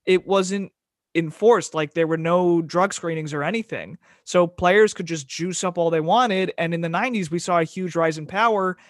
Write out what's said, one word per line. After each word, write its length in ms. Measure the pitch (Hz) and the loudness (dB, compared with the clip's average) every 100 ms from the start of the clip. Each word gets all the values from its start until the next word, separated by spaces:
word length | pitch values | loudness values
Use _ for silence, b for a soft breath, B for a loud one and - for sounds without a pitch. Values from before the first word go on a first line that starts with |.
| - | 0
it 220 | 185 - | 0 2
wasn't 440 | 196 185 202 190 _ _ _ _ 165 | 0 0 -4 -6 _ _ _ _ -2
enforced. 580 | 160 - 214 220 - | -2 2 4 4 2
Like, 200 | 160 151 | -4 -4
there 140 | 170 160 | 0 0
were 100 | 160 | 0
no 440 | 165 180 180 170 | 2 2 4 2
drug 320 | 160 170 196 | 0 0 0
screenings 400 | - 170 160 156 | -2 -6 -6 -6
or 100 | 147 | -4
anything. 540 | 151 226 214 127 82 156 b b | -4 -4 -6 -10 -12 -16 b b
So 240 | - 180 175 | -2 2 2
players 460 | - 180 202 214 | 2 4 6 6
could 140 | - 170 | 2 -8
just 200 | 165 135 | -8 -8
juice 360 | - 180 175 | -8 -6 -4
up 140 | 185 175 | -4 -2
all 120 | 165 | 0
they 100 | 165 | 0
wanted. 540 | 156 220 247 190 185 - | 2 2 2 0 -2 -2
And 160 | 165 | -4
in 80 | 170 | -2
the 80 | 165 | -4
nineties, 420 | 170 254 226 160 | -2 -2 -4 -4
we 80 | 170 | -4
saw 200 | 190 175 | 0 0
a 40 | |
huge 320 | 160 190 185 165 | 0 -4 -6 0
rise 220 | 165 156 | 0 -2
in 100 | 147 | -6
power, 500 | 196 233 208 185 180 | 0 2 2 0 -4